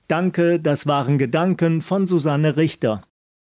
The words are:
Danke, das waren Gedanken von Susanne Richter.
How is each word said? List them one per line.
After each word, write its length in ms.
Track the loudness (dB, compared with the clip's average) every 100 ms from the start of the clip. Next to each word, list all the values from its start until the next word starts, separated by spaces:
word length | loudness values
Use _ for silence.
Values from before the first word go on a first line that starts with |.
| -4
Danke, 500 | -2 0 2 2 2
das 300 | 0 -2 0
waren 300 | 0 2 0
Gedanken 640 | 0 0 0 0 0 0
von 260 | -2 -2 0
Susanne 480 | 0 0 0 0 2
Richter. 460 | -2 0 -4 -4 -8 _ _ _ _